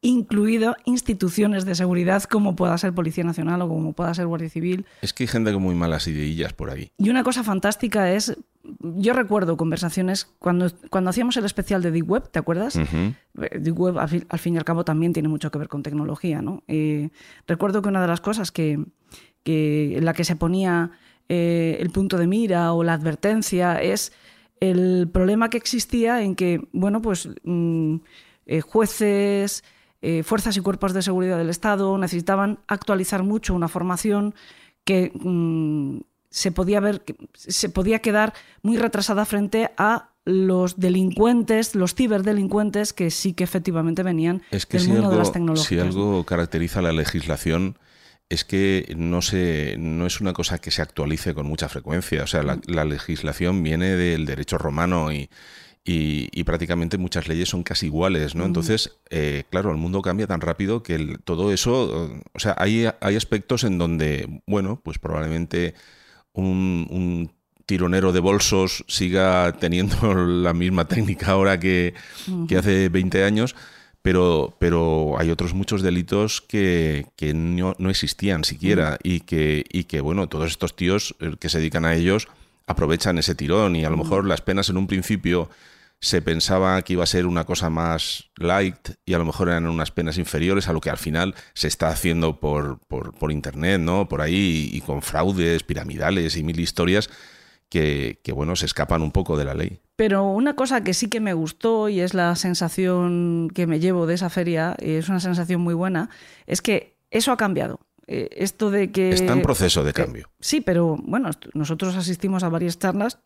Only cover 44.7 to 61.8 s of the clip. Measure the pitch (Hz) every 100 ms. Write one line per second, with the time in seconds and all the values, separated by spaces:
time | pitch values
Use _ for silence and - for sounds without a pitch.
44.7 | 185 180 214 202 90 85 180 170 160 156
45.7 | 87 92 92 104 98 82 87 85 82 82
46.7 | 101 87 80 76 87 76 76 85 80 95
47.7 | - _ _ - _ _ 87 - 98 98
48.7 | 95 - 80 82 87 90 95 87 78 73
49.7 | 50 80 80 90 - 98 - 85 87 -
50.7 | - 78 - 73 80 - 76 73 76 78
51.7 | 69 65 82 92 73 69 80 73 - -
52.7 | 85 78 71 - 80 76 71 87 95 78
53.7 | 80 92 92 87 82 76 69 73 85 78
54.7 | 71 87 90 78 76 69 - - - -
55.7 | _ - 82 76 76 62 - 80 85 82
56.7 | 87 82 98 90 87 78 80 90 90 85
57.7 | 90 80 76 92 87 76 78 90 87 82
58.7 | 110 - - _ 82 76 71 - 92 95
59.7 | 78 82 98 95 92 107 87 82 82 98
60.7 | 113 - 80 76 - - 85 101 95 120
61.7 | 127